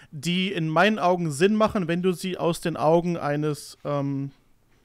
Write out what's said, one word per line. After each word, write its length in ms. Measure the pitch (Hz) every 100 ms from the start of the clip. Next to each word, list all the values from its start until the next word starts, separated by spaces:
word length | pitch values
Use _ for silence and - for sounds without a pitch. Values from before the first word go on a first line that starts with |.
| - 151
die 360 | 139 180 190
in 180 | 170 160
meinen 300 | 160 196 220
Augen 320 | 175 180 165
Sinn 240 | 135 190 214
machen, 320 | 214 220 165
wenn 160 | 170
du 80 | 180
sie 260 | 175 190 180
aus 240 | 160 165
den 160 | 175 156
Augen 400 | 147 170 175 170
eines, 600 | 147 147 151 143 - -
ähm, 460 | - 143 139 139 139 - _ _ _ _